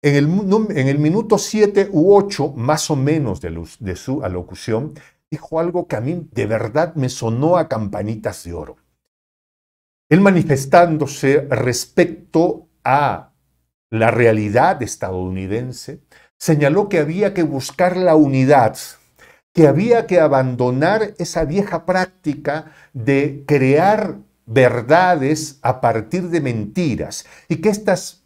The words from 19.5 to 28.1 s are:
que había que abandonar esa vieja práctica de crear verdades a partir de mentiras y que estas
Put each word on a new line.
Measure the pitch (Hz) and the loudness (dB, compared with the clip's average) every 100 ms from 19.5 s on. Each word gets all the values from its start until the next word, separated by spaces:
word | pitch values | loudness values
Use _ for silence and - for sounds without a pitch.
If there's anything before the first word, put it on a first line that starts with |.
que | - 151 | 4 4
había | 135 220 233 - | 4 2 2 4
que | 180 | 2
abandonar | 156 135 131 123 123 127 160 220 208 - | 4 2 0 0 -2 0 0 0 -2 -6
esa | 170 175 | -6 -4
vieja | 156 180 202 165 - | -2 -2 -2 -6 -2
práctica | 185 185 _ - 147 147 151 156 _ _ | -2 -2 _ -8 -6 -6 -6 -8 _ _
de | 131 110 139 143 139 - | -6 0 0 0 -6 0
crear | 147 131 143 185 214 196 - - _ - | 2 4 4 4 2 -2 -10 -18 _ -2
verdades | 113 127 120 113 160 185 170 135 151 - - | 4 4 2 2 4 4 2 0 -2 -6 -6
a | 120 120 | -4 0
partir | 117 110 107 180 180 | 0 0 -4 -6 -4
de | 165 | -4
mentiras | 139 113 101 180 165 101 73 - - - _ | -4 -6 -6 -4 -2 -4 -8 -12 -18 -20 _
y | 156 | -2
que | 185 | 0
estas | 202 214 180 - | 0 -2 -2 -4